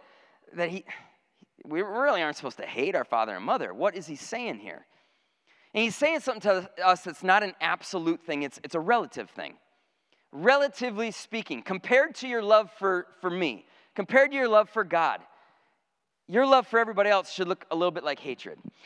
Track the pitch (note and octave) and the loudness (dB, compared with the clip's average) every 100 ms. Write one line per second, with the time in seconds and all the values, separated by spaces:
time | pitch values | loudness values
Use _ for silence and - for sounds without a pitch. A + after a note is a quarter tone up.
0 | _ _ _ _ _ E3+ F3 F#3 - - | _ _ _ _ _ -6 -4 -4 -12 -18
1 | - _ _ _ _ _ - D#3 G#3 A3 | -18 _ _ _ _ _ -8 -4 -4 0
2 | C#4+ G3+ D#3 D3 C3+ - F#2+ A2+ D3+ F3 | 2 2 0 -4 -10 -10 -10 -4 0 0
3 | C3 A#2 A2 F#2 A#2+ A#3+ A2+ G2 F#3+ F3+ | 0 0 0 -4 -2 -2 -2 -2 -2 -2
4 | D3+ C#3+ - A3+ A#3 A2 G2+ D#2+ _ _ | -10 -14 -10 -8 -8 -10 -12 -18 _ _
5 | _ _ _ _ _ _ _ G#3+ A3+ - | _ _ _ _ _ _ _ -2 -2 0
6 | D4 D#4+ - A3+ G#3 F#3 F#3+ - F#3 F3+ | 0 0 -2 -2 0 0 -2 0 2 4
7 | F#3 D3+ F#3 G3 G3+ E3+ E3 F3 - F#3 | 0 -4 4 4 4 -2 -2 -2 -4 -2
8 | E3 E3 - D3 C#3+ C#3 C#3+ E3 E3+ A#3+ | -2 -2 -4 -4 -4 -8 -6 -4 2 0
9 | D3 - G#2+ - D2 - _ _ _ _ | 0 -8 -12 -12 -14 -14 _ _ _ _
10 | _ _ _ C#3 G3 C#4+ C#4+ C#4 B3 G#3 | _ _ _ 0 4 4 2 -2 -6 -4
11 | A3+ - - A3+ - B2+ - F#3 - B3 | -6 -6 -8 -8 -6 -10 -6 -8 2 4
12 | D#4+ - B3+ A#3 G#3 G#3+ G3+ - G3 F#3 | 4 -4 -6 -4 4 4 4 -4 0 0
13 | - _ F3+ F3+ E3 G2+ - _ _ - | -4 _ -6 -2 -4 -4 -14 _ _ -8
14 | F#3+ B3+ C#4 C#4 B3 G#3+ G#3+ A3 F3+ E3+ | 2 4 4 0 4 4 4 -4 -2 0
15 | D#3 G#2 - _ _ _ _ _ _ _ | 0 -2 -10 _ _ _ _ _ _ _
16 | _ _ - G3 C4+ C4 A3+ A3+ A3+ G3 | _ _ -2 2 6 4 4 0 2 0
17 | G3+ G3+ F3 - F3+ F#3 - E3 F3 E3+ | 4 2 2 -6 -4 -4 -4 0 0 0
18 | D3+ C#3 C#3+ B2 F#2+ D2+ - _ | -6 -6 -8 -10 -12 -14 -18 _